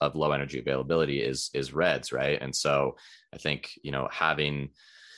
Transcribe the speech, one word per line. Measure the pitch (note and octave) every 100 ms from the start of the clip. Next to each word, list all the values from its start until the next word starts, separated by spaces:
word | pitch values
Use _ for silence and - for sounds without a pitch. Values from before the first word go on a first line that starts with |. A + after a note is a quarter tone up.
of | D2
low | D#2 D2+
energy | C#2+ C#2 C2
availability | C2 C2+ C#2 E2 D2 C#2
is, | A#1 C2 -
is | C#2+ C2
reds, | C#2+ F2 C2+ -
right? | B1+ C#2 D2
And | C2+
so | - D2+ C#2+ C2+ - - - _
I | -
think, | D2+ C#2+ - -
you | C#2+
know, | C2+ -
having, | - D#2+ D2+ D2 C#2+ C#2 - - - -